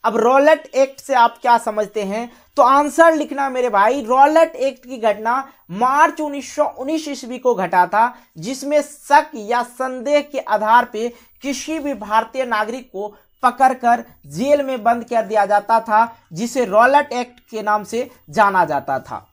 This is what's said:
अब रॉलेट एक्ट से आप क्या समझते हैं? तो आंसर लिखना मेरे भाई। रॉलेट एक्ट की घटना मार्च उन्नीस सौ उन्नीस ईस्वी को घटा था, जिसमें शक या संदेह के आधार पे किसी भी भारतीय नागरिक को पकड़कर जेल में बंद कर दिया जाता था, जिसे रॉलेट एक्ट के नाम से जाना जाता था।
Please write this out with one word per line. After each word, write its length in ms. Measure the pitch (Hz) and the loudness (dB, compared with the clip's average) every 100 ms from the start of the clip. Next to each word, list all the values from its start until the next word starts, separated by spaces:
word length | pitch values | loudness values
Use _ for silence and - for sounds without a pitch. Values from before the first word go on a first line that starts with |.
अब 120 | 226 226 | -2 0
रॉलेट 500 | 226 269 294 311 - 262 | 2 4 4 2 0 -2
एक्ट 240 | 269 269 | -2 -2
से 120 | - | -4
आप 240 | 254 233 233 | 2 2 2
क्या 160 | 247 233 | 0 0
समझते 460 | 233 214 208 220 | 0 -4 -4 -4
हैं? 260 | 196 208 240 _ _ - | -6 -6 -8 _ _ 2
तो 60 | |
आंसर 520 | 247 277 294 285 330 320 | 4 4 0 4 4 4
लिखना 340 | 277 277 277 | -4 -4 -4
मेरे 200 | 254 247 | -2 -2
भाई। 320 | 208 208 269 | 2 2 0
रॉलेट 540 | 220 254 277 311 320 - | -2 4 4 4 0 0
एक्ट 300 | 269 262 247 | -6 -6 -16
की 120 | 254 | -4
घटना 500 | 220 208 220 254 269 _ _ | -2 -2 -2 -4 -6 _ _
मार्च 500 | 180 247 277 320 - | -4 -2 2 2 0
उन्नीस 340 | 302 285 - - | -8 -8 -12 -4
सौ 100 | 294 - | -4 -4
उन्नीस 280 | 262 320 311 | -6 -6 -6
ईस्वी 300 | 277 240 247 | -12 -12 -4
को 180 | - 180 | -2 -2
घटा 300 | 180 185 180 | 0 0 2
था, 260 | 208 233 - _ - | 2 0 -2 _ -14
जिसमें 440 | 170 262 269 294 | -12 -10 -2 -2
शक 500 | 294 - - 285 302 269 | -2 -14 2 2 2 -10
या 280 | 208 240 | -4 -4
संदेह 580 | 240 - 262 254 240 294 | -4 -8 -8 -6 0 0
के 180 | 285 - | 0 -10
आधार 460 | - 214 214 240 233 | -4 -2 4 2 2
पे 240 | 214 233 233 _ _ | -6 -8 -10 _ _
किसी 380 | 269 277 - 320 | -8 -8 -6 -6
भी 140 | 285 | -6
भारतीय 520 | 247 202 220 226 262 254 | -8 0 0 0 -6 -4
नागरिक 420 | 214 214 254 240 | -2 -4 -6 -12
को 280 | 190 208 202 _ _ | -12 -12 _ _ _
पकड़कर 600 | 254 240 262 254 240 233 233 _ 143 | -2 2 2 2 0 0 -2 _ -16
जेल 380 | 147 262 294 | -6 2 2
में 200 | 269 254 | 2 -2
बंद 200 | 220 240 | 0 -2
कर 220 | 233 233 202 | -2 -4 0
दिया 200 | 214 202 | 0 2
जाता 340 | 208 202 226 | 0 2 0
था, 360 | 220 214 233 - _ | 2 2 2 -2 _
जिसे 320 | 160 233 269 226 | -8 -6 -4 0
रॉलेट 460 | 208 247 285 285 | 4 6 4 0
एक्ट 260 | 240 247 _ _ | -6 -8 _ _
के 120 | 220 | -8
नाम 220 | 208 214 | -2 -4
से 260 | 208 226 269 _ _ | -4 -8 -8 _ _
जाना 340 | 151 202 190 160 | 0 2 2 0
जाता 340 | 143 - 135 | -2 -4 -8
था। 260 | - 110 _ | -6 -14 _